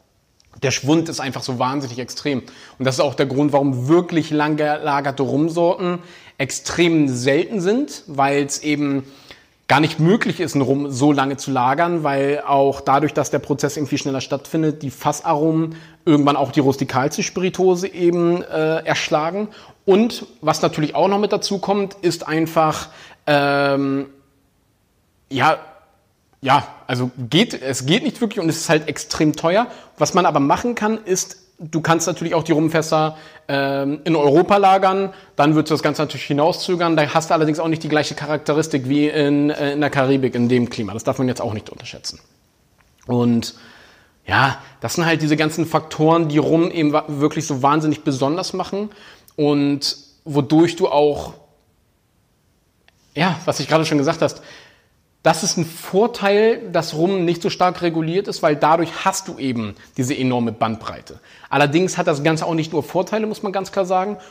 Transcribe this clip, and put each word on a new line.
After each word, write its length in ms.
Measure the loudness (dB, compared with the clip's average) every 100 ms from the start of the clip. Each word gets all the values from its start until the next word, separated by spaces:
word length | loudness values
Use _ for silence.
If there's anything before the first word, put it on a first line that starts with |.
| _ _ _ _ _ -6
der 80 | -4
Schwund 380 | -2 2 2 0
ist 100 | -6
einfach 240 | -8 -8
so 160 | -6 -4
wahnsinnig 400 | -2 -2 -6 -8
extrem. 420 | -12 -8 -4 -4 -6 -16 -20 -4
Und 60 | -2
das 100 | 0
ist 60 |
auch 120 | 0
der 120 | 0 0
Grund, 260 | 2 2
warum 380 | 2 2 0 4
wirklich 420 | 4 4 0 0
lang 240 | 0 0 0
gelagerte 680 | 0 -2 -2 -2 -2 -2
Rumsorten 760 | 0 0 0 2 2 2 -2 -4 -8 -20 -16 -8
extrem 680 | -6 -6 -4 0 2 4 2
selten 540 | 0 2 2 0 -2
sind, 420 | 0 0 -2 -8 -8
weil's 520 | -2 0 0 -2 -4
eben 440 | -4 -2 -2 -4 -6 -16 -20 -20 _ _ 0
gar 120 | 2
nicht 200 | 2 2
möglich 400 | 2 4 0 -2
ist, 140 | -2 0
einen 60 |
Rum 300 | 2 0 -2
so 200 | 2 2
lange 240 | 4 0 -4
zu 140 | -2
lagern, 520 | 0 2 2 0 0
weil 380 | 0 0 0 -2 0
auch 320 | 2 2 0
dadurch, 340 | 0 2 2
dass 180 | 0 -2
der 80 | -4
Prozess 360 | -2 -2 -2 -4
eben 100 | -4
viel 120 | -4
schneller 240 | -4 -6
stattfindet, 600 | -4 -8 -4 -2 -2 -2
die 100 | -8
Fassaromen 840 | -4 -4 -2 -2 0 2 2 -2 -6 -18 -4 2
irgendwann 320 | 4 4 2
auch 140 | 0
die 80 | 2
rustikalste 640 | 2 0 -2 -2 -2 -2
Spiritose 680 | -6 -4 -4 2 2 2 -2
eben, 560 | 0 2 2 2 0
äh, 340 | -2 -2 0 0
erschlagen. 720 | -2 -4 -2 -2 -2 -4 -6 -10 -20 _ 4
Und 400 | 4 4 -2 -14 -4
was 200 | -2 0
natürlich 340 | 0 0 -2 2
auch 120 | 2
noch 120 | 2
mit 120 | 0
dazu 260 | -2 -2 -4
kommt, 380 | -2 -2 -2 -2
ist 320 | -2 -2 -2
einfach, 600 | -2 0 2 0 0 -8 -16 -20 -8 0
ähm, 800 | 2 2 2 2 0 0 -2 -6 -14 _ _ _ _ _ _ _ _ _ _ -8
ja, 280 | 0 2 2 -4 -20 _ _ _ _ _ _
ja, 280 | 2 2 2 -10 -6
also 240 | -2 -2 -6 0
geht, 300 | 2 2 -2
es 280 | -6 -4 0
geht 160 | 0
nicht 180 | 0 -2
wirklich 180 | -4 -2
und 80 | -2
es 100 | -2
ist 120 | 0
halt 180 | 0 0
extrem 480 | -8 -8 0 0 2
teuer. 320 | 0 0 0 -6 -18 -2
Was 160 | 0
man 140 | 2 2
aber 120 | 2
machen 360 | 2 0 -2 -2
kann, 240 | -2 -2
ist, 340 | -2 -4 -4 -14 _ -18
du 240 | -6 -2
kannst 240 | 0 0 0
natürlich 300 | -4 -2 -2
auch 80 |
die 80 | 0
Rumfässer, 680 | 2 2 0 0 0 0 -4 -16 -16 -6
ähm, 520 | -2 -2 -2 -4 -4
in 120 | 0 2
Europa 420 | 4 4 6 4
lagern, 560 | 6 6 4 0 -4 -8 -6 0
dann 200 | 2 2
würdest 160 | 2
du 20 |
das 80 | 0
Ganze 220 | 0 -2
natürlich 240 | -4 -6 -4
hinauszögern. 680 | 0 2 0 -2 -2 0 2
Da 180 | 0
hast 160 | 0 2
du 40 |
allerdings 260 | 2 2 0
auch 100 | -2
nicht 120 | -4
die 80 | 0
gleiche 240 | 0 -2
Charakteristik 760 | -6 -6 -4 0 0 0 -2 0
wie 200 | 0 2
in, 420 | 2 2 2 0
äh, 220 | 0 -2
in 100 | -2
der 80 | 0
Karibik, 460 | 0 2 2 0 0
in 120 | 2
dem 220 | 2 0
Klima. 240 | -4 -8
Das 100 | -6
darf 140 | -4 -2
man 100 | -2
jetzt 140 | -2
auch 120 | -4
nicht 160 | -6 -10
unterschätzen. 480 | -16 -18 -14 -14 -14 _ _ _ _ _ _ _ _ -4
Und 480 | 0 2 2 -2 -10 -20 -20 -20 _ _ _ -2
ja, 320 | 2 2 0 -12 -12
das 120 | -6
sind 120 | -2 0
halt 180 | 2
diese 140 | 2 2
ganzen 280 | 0 -2 -2
Faktoren, 640 | -2 -2 0 4 4 4
die 100 | 2
Rum 320 | 4 2 2
eben 240 | 0 0
wa-, 120 | 0 -2
wirklich 400 | 0 0 0 -4
so 160 | 0
wahnsinnig 400 | 2 2 0 -2
besonders 500 | -2 0 0 -2 -4
machen 360 | -6 -6 -6 -8 -12 -20 -20 _ -2
und 600 | 2 2 2 0 -4 -8 -14 _ -4
wodurch 500 | -2 4 6 4 2
du 120 | 0
auch, 460 | 2 2 0 -6 -14 _ _ _ _ _ _ _ _ _ _ _ _ _ _ _ _ _ -2
ja, 220 | -2 -2 -4
was 140 | -4
ich 80 | 2
gerade 180 | 2 4
schon 120 | 2
gesagt 240 | 0 0
hast, 220 | -2 -4 -16 -20 -20 _ _ _ _ _
das 200 | 0 0
ist 140 | 0 -2
ein 80 | -4
Vorteil, 960 | -8 -2 2 2 0 2 4 4 2 -2
dass 220 | -2 -2
Rum 320 | 0 0 2 0
nicht 160 | -2
so 80 | -4
stark 320 | 0 0 0
reguliert 480 | -2 -2 -2 -2 -4
ist, 140 | -2
weil 120 | 0 2
dadurch 480 | 4 2 0 -2
hast 240 | -4 -4 -6
du 100 | -6
eben 380 | -4 -4 -6 -10 -10 -6
diese 180 | -4 -2
enorme 380 | 0 0 -2
Bandbreite. 640 | -2 -2 -4 -10 -14 -16 -20 -20 -20 -4
Allerdings 480 | 0 2 2 0 0
hat 100 | -2
das 160 | 0
Ganze 220 | 0 0 0
auch 80 |
nicht 180 | -2 -2
nur 100 | -4
Vorteile, 460 | -2 -4 -2 -4 -4
muss 160 | -6
man 80 | -6
ganz 220 | -6 -4
klar 100 | -4
sagen. 340 | 0 0 -2 -6 -14